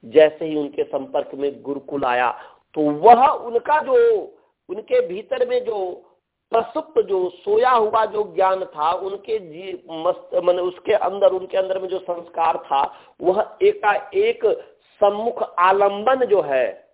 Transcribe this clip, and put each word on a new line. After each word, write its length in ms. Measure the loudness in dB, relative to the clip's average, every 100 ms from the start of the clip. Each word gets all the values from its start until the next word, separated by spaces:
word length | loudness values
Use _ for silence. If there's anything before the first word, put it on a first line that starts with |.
जैसे 400 | 2 4 4 4
ही 120 | -6 -4
उनके 280 | -6 -4
संपर्क 500 | -6 -6 -6 -6 -6
में 280 | -6 -6 -6
गुरुकुल 420 | -10 -10 -8 -6
आया, 260 | -2 0 0 -2 -14 _ _
तो 60 | -2
वह 460 | -2 4 8 8 6
उनका 540 | 0 -4 -4 0 -2
जो, 160 | 2 2 4 2 -2 _ _ _ _
उनके 380 | -14 -2 -2 0
भीतर 420 | -6 -8 -4 -2
में 160 | -2
जो 460 | -4 -6 -6 -8 _ _ _ _ _
प्रसुप्त, 480 | -2 -2 -6 -4 -2
जो 260 | 0 0 -2
सोया 400 | -6 -2 2 4
हुआ 340 | 4 2 0 -2
जो 160 | -2 -6
ज्ञान 300 | 0 2 2
था, 280 | -4 -4 -2
उनके 460 | -2 -6 -10 -6 -8
जी-, 400 | -8 -16 -14 -14 -12
मस्त-, 520 | -6 -4 -4 -4 -2
माने 180 | 0 0
उसके 300 | -2 -8 -2
अंदर, 400 | -2 -2 2 2
उनके 240 | 2 -4 -4
अंदर 220 | -2 -4
में 100 | -6
जो 100 | -8
संस्कार 580 | -8 -10 -10 -4 -2 -2
था, 240 | -2 -2 -2 -6 -20 _
वह 380 | -2 0 -2 0
एकाएक 840 | 0 2 0 -2 -2 -2 0 2 0 -2 -6 _ _ _
सम्मुख 420 | 2 2 -4 -4 -6 2
आलंबन 640 | 4 4 2 2 0 2 2
जो 140 | 2
है 420 | 2 0 0 -4 _